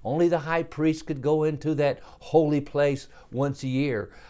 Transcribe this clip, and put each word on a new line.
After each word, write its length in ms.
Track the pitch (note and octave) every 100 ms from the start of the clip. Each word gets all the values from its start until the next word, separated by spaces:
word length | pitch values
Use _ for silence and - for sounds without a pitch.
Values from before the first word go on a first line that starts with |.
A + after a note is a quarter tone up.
Only 240 | - E3 F3
the 120 | E3+
high 240 | D3 E3
priest 420 | E3 - D#3+ D#3 -
could 160 | C#3
go 220 | C#3 D#3
into 300 | D#3 D3+ D3+ D#3
that 240 | C#3+ B2
holy 580 | - - - D#3 D3+ D3
place 480 | C#3+ C#3+ C#3+ C#3 - - -
once 300 | A#2+ C#3 C3+
a 60 | C3+
year. 420 | C3 C#3+ A2+ G2 - -